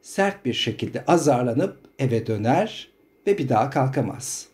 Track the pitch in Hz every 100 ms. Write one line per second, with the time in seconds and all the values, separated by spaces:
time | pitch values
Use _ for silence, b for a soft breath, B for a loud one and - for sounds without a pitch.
0 | - - 196 196 127 117 - - 101 -
1 | - 170 147 123 123 117 190 - - _
2 | 131 113 107 107 107 151 220 - - _
3 | _ _ - 202 131 113 131 147 131 135
4 | 110 - - - -